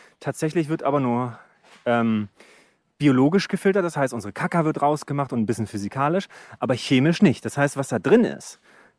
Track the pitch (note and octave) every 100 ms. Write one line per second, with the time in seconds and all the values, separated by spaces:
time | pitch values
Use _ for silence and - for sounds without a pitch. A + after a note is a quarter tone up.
0 | - _ - - D#3 D#3+ D3 D#3+ C#3 C#3+
1 | B2+ A#2+ B2 A#2 - _ _ - B2 A#2+
2 | A2+ A2 G#2 _ - - _ _ _ -
3 | D3 B2+ C#3+ F#3+ - F#3+ G3 G3 F3 D3
4 | C3+ A#2 G2 - F3 E3+ D#3 D3 C#3+ D3+
5 | - C#3+ C#3 A#2+ G#2+ A2+ G#2+ G#2 G2+ C3+
6 | C#3+ F3+ - - - - A#2+ B2 - B2+
7 | D3 E3+ G3 A#2 A2 - C#3+ - C#3 A2+
8 | - A3 F3+ C#2 - - _ _ _